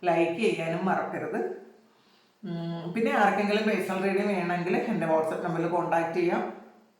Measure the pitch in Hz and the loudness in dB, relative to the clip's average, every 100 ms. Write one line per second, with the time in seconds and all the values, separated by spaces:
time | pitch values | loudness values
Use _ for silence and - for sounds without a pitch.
0 | 180 170 170 170 214 170 165 170 190 151 | 2 2 2 2 0 0 -2 -2 0 0
1 | - 170 151 - 180 - - - _ _ | -2 -6 -6 -4 -4 -6 -14 -20 _ _
2 | _ _ _ _ 190 170 170 170 165 220 | _ _ _ _ -8 -6 -6 -6 -6 -2
3 | 220 233 202 196 202 208 208 190 190 190 | 0 4 4 4 2 2 2 0 -2 0
4 | 190 196 208 196 175 175 170 214 - 180 | 0 2 0 0 0 -2 0 0 0 -2
5 | 160 160 160 175 175 165 165 170 170 170 | 2 2 2 -2 -2 -2 0 0 2 0
6 | 165 170 170 - - - - - _ | 0 0 0 0 -2 -8 -18 -20 _